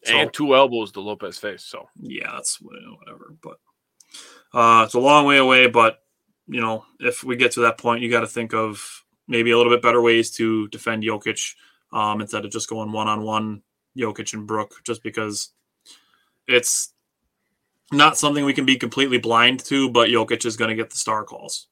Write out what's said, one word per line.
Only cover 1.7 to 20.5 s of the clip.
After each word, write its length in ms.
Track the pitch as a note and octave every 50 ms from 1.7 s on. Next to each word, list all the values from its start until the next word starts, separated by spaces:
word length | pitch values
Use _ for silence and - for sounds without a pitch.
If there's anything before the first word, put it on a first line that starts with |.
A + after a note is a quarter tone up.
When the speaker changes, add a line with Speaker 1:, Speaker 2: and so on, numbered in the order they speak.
| - - - _ _ _
Speaker 1:
Yeah, 320 | - - C2 - - -
that's 300 | - B1+ - - - -
wha-, 340 | - - - - G1+ - - _
whatever, 360 | - - - - - - D3+ D#3+
but, 160 | _ - - _ _ _ _ _ _ _ _ _ _ _ _ - - - - - _ _ -
uh, 300 | A#2+ A#2+ A#2 A2+ A2+ A2
it's 80 | G#2+ -
a 60 | A#2+
long 260 | B2+ C#3 D3 D3+ C#3+
way 120 | C#3+ C#3+ C#3
away, 300 | C3 C3 C3 B2+ B2+ B2
but, 360 | A2+ A#2+ A2+ A2 - _ _ _ _ _ _ _ _ _ _ -
you 140 | - B2
know, 240 | A2+ A2+ A2+ A2 - _ _ _
if 240 | - B2 A#2+ - -
we 120 | C3 B2
get 160 | A#2+ B2+ A#2+ -
to 80 | B2
that 160 | A#2+ A#2 A2+ -
point, 240 | - A#2+ A#2 A#2 B2
you 60 | A#2
gotta 180 | A#2+ A#2 A2 G#2+
think 260 | - A#2 A#2 A2+ A#2
of 500 | A2 A2 A2 G#2 G2 - - - - _ _ _ _ _ -
maybe 220 | C3 A#2 A#2 A#2+
a 60 | A#2 A#2
little 160 | A#2+ A#2+ A#2+
bit 80 | A#2+
better 200 | A#2+ A#2 A#2 A#2+
ways 280 | A#2+ A#2+ A#2 A#2 A2+ -
to 360 | - - A#2 A2+ A2 A2 G#2+ G2+
defend 340 | - A2+ - A#2 A2+ G#2+ G#2+
Jokic, 520 | A2 A2 G#2+ - A2 G#2+ - - - - _ _ _ _ _ _ _
um, 300 | - A2+ G#2+ G#2+ G#2+ G#2+
instead 240 | G#2+ G#2 - G#2+ G#2
of 60 | G#2
just 180 | G#2 A2+ A2 -
going 220 | A2+ A2+ G#2+ G#2+ G#2+
one-on-one 720 | A2 G#2+ G#2+ G#2+ G#2+ G#2+ G#2+ G#2+ G#2+ A2 G#2+ G#2 G#2 _ _ _ _ _ _ _ C3
Jokic 360 | A#2+ G#2+ G#2 - A2 - -
and 120 | A2 G#2+
Brook, 300 | G#2 G#2+ A2 G#2+ - _ - _
just 160 | - A#2 A2+
because 480 | _ A2 G#2 - A2 G#2+ G#2 G#2 - - _ _ _ _ _ _ _ - - _ _ _ _ _ _ _ _ _ _ -
it's 460 | B2+ B2 A#2+ - - - - - _ _ _ _ _ _ _ _ _ _ _ _ _ _ _ _ _ _ _ _
not 240 | - C#3+ D3 D#3 D3+ -
something 280 | - D3 D3 D3 C#3+
we 80 | C#3 C3+
can 120 | C#3 C#3 C3
be 100 | C3 B2+
completely 400 | - A#2 - - C#3 C3+ B2+ A#2
blind 420 | G#2+ A2+ A#2 A2+ A#2 B2 C3 B2+ -
to, 240 | - C#3 C#3 C3+ B2+
but 200 | A#2+ A#2 A#2 G#2+
Jokic 360 | A#2+ A#2 G#2+ - A#2+ A2+ -
is 100 | A#2+